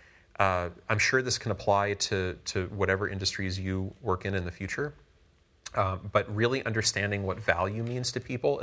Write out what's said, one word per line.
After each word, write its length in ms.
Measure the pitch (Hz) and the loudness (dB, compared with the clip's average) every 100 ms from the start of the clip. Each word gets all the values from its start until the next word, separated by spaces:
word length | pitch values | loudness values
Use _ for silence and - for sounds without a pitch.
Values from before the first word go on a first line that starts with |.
| - - _ - | -20 -20 _ 2
Uh, 260 | 98 90 87 85 - | 2 2 -2 -6 -2
I'm 80 | 107 | 2
sure 240 | - 131 | 4 2
this 160 | 127 - | 2 -2
can 140 | - | -2
apply 320 | 98 - 101 101 101 - | 0 2 4 2 0 0
to, 280 | 98 92 - - | 0 0 -4 -4
to 40 | - 90 101 | -4 -2 0
whatever 240 | 92 95 104 95 | 2 2 0 -2
industries 380 | 98 - 95 92 92 | -2 -2 -2 -2 -2
you 100 | 95 95 - 113 | -2 -2 -4 -2
work 160 | 92 98 | 0 0
in 80 | |
in 100 | 98 | -2
the 120 | 87 - | -2 -6
future. 280 | 95 - 147 - _ _ _ _ _ _ - - | -6 -4 -4 -6 _ _ _ _ _ _ -4 0
Um, 200 | 95 92 98 104 | 0 -2 0 0
but 80 | 101 | 2
really 260 | 104 117 131 - | 2 2 2 0
understanding 500 | 110 107 - 101 101 98 | 0 2 0 0 0 -2
what 100 | 98 104 85 | 0 0 2
value 280 | 95 107 117 | 0 0 -4
means 180 | 123 123 | -2 -2
to 80 | 127 | -4
people, 380 | - 127 143 139 | -4 0 0 2